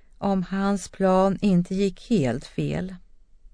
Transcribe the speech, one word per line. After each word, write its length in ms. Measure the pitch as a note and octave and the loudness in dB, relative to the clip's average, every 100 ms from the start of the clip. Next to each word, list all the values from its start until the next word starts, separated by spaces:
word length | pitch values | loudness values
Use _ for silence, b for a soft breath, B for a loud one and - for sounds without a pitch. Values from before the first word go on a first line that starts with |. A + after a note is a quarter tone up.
| - - | -20 -6
Om 240 | G3 F#3+ | -2 -2
hans 460 | F3 G3 G3 G3+ - | -2 -2 -2 -2 -6
plan 500 | - F#3+ F#3 F#3+ F#3+ | 0 2 4 2 2
inte 340 | G#3 F3+ F3 | 2 2 2
gick 360 | F#3+ G3+ - - | -2 -2 -4 -2
helt 360 | A3 C3 A#2+ - | 0 0 -2 -6
fel. 480 | - D3 D3+ F#3 F3+ - - _ - - | -6 -4 -4 -8 -12 -20 -20 _ -20 -20